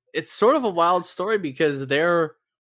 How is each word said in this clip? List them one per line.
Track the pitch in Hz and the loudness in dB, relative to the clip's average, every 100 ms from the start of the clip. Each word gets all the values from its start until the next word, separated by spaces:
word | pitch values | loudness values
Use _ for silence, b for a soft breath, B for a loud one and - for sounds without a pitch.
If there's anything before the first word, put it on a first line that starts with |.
| _ | _
it's | 143 160 | -10 -8
sort | - 208 302 | 0 2 2
of | |
a | 247 | 0
wild | 170 170 180 170 | 2 2 2 -2
story | - 185 220 | -6 -4 -2
because | 170 131 156 139 135 | -4 -2 0 0 -2
their, | 139 170 170 156 - _ _ _ | 0 2 0 -2 -6 _ _ _